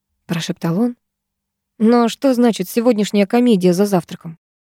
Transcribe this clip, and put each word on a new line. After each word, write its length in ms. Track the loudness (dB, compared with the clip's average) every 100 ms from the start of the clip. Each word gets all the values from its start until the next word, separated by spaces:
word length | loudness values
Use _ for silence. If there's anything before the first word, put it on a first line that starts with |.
| _ _ -10
прошептал 540 | -8 -8 -6 -6 -4
он. 160 | -4 -6 _ _ _ _ _ _ _ -2
«Но 300 | 2 2 0
что 260 | 0 0
значит 340 | 2 2 0 -4
сегодняшняя 600 | -2 0 0 0 0 0
комедия 440 | 2 2 2 2
за 140 | 2 0
завтраком?» 540 | -2 -4 -12 -18 -20 _ _